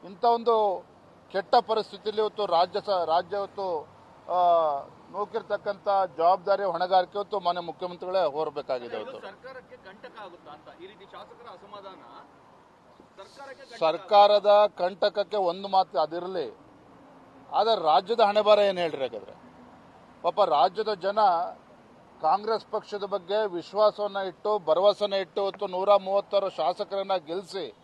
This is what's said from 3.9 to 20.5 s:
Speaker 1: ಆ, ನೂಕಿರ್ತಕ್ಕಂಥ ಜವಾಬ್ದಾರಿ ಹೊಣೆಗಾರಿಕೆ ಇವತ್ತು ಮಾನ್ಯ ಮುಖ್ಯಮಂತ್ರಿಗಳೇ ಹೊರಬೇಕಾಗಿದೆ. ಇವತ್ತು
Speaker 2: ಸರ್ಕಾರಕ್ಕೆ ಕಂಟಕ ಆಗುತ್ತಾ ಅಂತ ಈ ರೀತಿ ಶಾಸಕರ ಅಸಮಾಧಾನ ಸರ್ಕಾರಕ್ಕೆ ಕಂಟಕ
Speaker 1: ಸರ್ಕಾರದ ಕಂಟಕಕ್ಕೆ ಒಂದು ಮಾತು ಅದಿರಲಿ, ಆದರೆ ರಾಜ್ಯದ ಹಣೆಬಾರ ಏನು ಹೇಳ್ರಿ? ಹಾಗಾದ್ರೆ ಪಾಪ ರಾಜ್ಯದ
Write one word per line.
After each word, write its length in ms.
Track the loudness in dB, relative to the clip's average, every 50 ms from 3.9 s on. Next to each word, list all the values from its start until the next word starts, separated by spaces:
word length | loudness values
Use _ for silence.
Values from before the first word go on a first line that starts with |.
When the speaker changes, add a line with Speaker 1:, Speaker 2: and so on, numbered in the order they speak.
| -20 -20 -20 -20 -20 -20 -10 -4 0
Speaker 1:
ಆ, 60 | 2 4 4 4 4 4 2 -2 -4 -8 -12 -20 -20 -20 -16
ನೂಕಿರ್ತಕ್ಕಂಥ 800 | -10 -10 -10 -6 -6 -8 -6 -6 -8 -6 -4 -6 -8 -6 -2 0 0 0 0 -2 -2
ಜವಾಬ್ದಾರಿ 480 | 0 2 4 4 2 2 0 0 0 0
ಹೊಣೆಗಾರಿಕೆ 540 | -2 -2 -2 -2 2 2 2 2 2 -2 -8
ಇವತ್ತು 220 | -6 -4 -6 -2
ಮಾನ್ಯ 200 | -2 -2 -2 -2
ಮುಖ್ಯಮಂತ್ರಿಗಳೇ 640 | -4 -10 -10 -8 -8 -10 -8 -8 -10 -4 -2 0 0
ಹೊರಬೇಕಾಗಿದೆ. 720 | 0 0 -2 -6 -6 -6 -10 -6 -6 -6 -6 -6 -8 -10
ಇವತ್ತು 240 | -10 -10 -10 -12 -14
Speaker 2:
ಸರ್ಕಾರಕ್ಕೆ 560 | -14 -16 -18 -18 -18 -18 -18 -18 -20 -20 -20
ಕಂಟಕ 440 | -20 -20 -20 -20 -20 -20 -20 -18 -18
ಆಗುತ್ತಾ 300 | -18 -18 -20 -20 -20 -20
ಅಂತ 320 | -20 -20 _ -20 -20 -20 -20
ಈ 40 |
ರೀತಿ 180 | -20 -20 -20 -20 -20 -20
ಶಾಸಕರ 360 | -20 -20 -20 -20 -20 -20 -20
ಅಸಮಾಧಾನ 440 | -20 -20 -20 -20 -20 -18 -18 -18 -20 -20 -20 -20 -20 -20 -20 -20 _ _ _ _ -20 _ _ _ _ _ _ _ -20 _ -20 _ _
ಸರ್ಕಾರಕ್ಕೆ 480 | -20 -20 -20 -20 -20 -18 -18 -18 -20 -20
ಕಂಟಕ 160 | -20 -12 -4
Speaker 1:
ಸರ್ಕಾರದ 720 | -2 -2 -2 -4 -4 2 6 6 8 8 6 4 4 4 4 4 4 2 0 -4
ಕಂಟಕಕ್ಕೆ 580 | -6 -6 -4 -2 -2 -2 -2 -2 -6 -4 -2
ಒಂದು 320 | -2 -2 -2 -4 -4 -8 -2
ಮಾತು 300 | 0 0 0 0 0 -2
ಅದಿರಲಿ, 580 | -2 -2 -2 -8 -8 -6 -8 -8 -8 -8 -10 -16 -20 -20 -20 -20 -20 -20 -20 -20 -20 -20 -20 -20 -20 -20 -20 -20 -20 -6 -2
ಆದರೆ 300 | 0 2 2 2 2 2
ರಾಜ್ಯದ 380 | 2 2 2 2 0 2 2
ಹಣೆಬಾರ 380 | 2 4 4 2 6 6 6 6
ಏನು 220 | 6 2 2 0
ಹೇಳ್ರಿ? 220 | -2 -4 -2 -4 -6
ಹಾಗಾದ್ರೆ 320 | -6 -6 -10 -14 -14 -20 -20 -20 -20 -20 -20 -20 -20 -20 -20 -20 -20 -20 -20 -20 -20 -20 -4 -4
ಪಾಪ 180 | -4 2 2
ರಾಜ್ಯದ 520 | 2 4